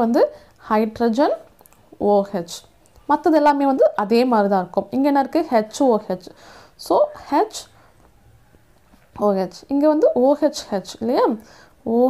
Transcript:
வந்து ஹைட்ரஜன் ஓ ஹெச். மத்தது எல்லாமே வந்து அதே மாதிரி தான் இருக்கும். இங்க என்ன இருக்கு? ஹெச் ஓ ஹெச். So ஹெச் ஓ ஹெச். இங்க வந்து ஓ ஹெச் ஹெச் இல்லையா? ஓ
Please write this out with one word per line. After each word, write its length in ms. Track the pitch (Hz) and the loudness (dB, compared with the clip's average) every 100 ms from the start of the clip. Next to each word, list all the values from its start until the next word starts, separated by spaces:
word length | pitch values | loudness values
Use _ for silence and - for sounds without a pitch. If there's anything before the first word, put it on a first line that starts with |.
| 233 | 2
வந்து 180 | 254 587 - - _ - | 2 0 -2 -20 _ -4
ஹைட்ரஜன் 680 | 214 220 220 233 226 330 640 - _ _ _ _ - 202 | -2 -2 -2 -2 0 0 -2 -8 _ _ _ _ -6 0
ஓ 20 | 208 196 | 2 0
ஹெச். 240 | 196 170 - - _ _ - - | -6 -10 -14 -20 _ _ -14 -2
மத்தது 260 | 294 339 311 | 0 2 4
எல்லாமே 240 | 294 285 277 | 4 2 0
வந்து 140 | 269 622 - | 2 0 0
அதே 200 | 208 233 254 | 0 2 2
மாதிரி 160 | 226 202 | 2 2
தான் 120 | 196 180 | 0 -2
இருக்கும். 240 | - 196 247 | -6 -4 -2
இங்க 100 | 277 | 0
என்ன 100 | 277 262 | 2 0
இருக்கு? 180 | 311 320 | -2 0
ஹெச் 280 | 233 220 - 269 | -2 -2 -2 0
ஓ 20 | 214 - | 0 -2
ஹெச். 200 | 185 - - - - - - - | -10 -10 -20 -20 -20 -20 -14 -2
So 100 | 381 605 - - | 0 0 -4 -4
ஹெச் 320 | 285 440 - - _ _ _ _ _ _ _ _ _ _ _ _ _ _ - | -2 -2 -6 -18 _ _ _ _ _ _ _ _ _ _ _ _ _ _ -4
ஓ 40 | 208 190 | -2 -2
ஹெச். 220 | 180 - - | -4 -8 -6
இங்க 120 | 277 302 | 0 2
வந்து 140 | 302 508 622 | 2 2 2
ஓ 60 | 254 285 | 2 2
ஹெச் 200 | 302 285 - | 0 -2 -8
ஹெச் 220 | 202 185 - | -8 -8 -10
இல்லையா? 240 | 226 294 453 220 - - - _ - 233 | -4 0 0 -2 -8 -20 -20 _ -4 0
ஓ 40 | 254 | 0